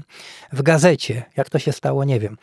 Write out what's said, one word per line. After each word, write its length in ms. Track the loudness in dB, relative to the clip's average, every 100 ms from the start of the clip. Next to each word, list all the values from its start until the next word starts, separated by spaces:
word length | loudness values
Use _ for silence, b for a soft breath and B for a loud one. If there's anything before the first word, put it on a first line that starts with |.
| -8 B B B B
w 80 | -2
gazecie. 640 | 2 4 4 2 -2 -8 -6 -6
Jak 140 | -2
to 100 | -2
się 120 | -2
stało, 320 | -4 -2 -2
nie 160 | 0 -2
wiem. 180 | -4 -10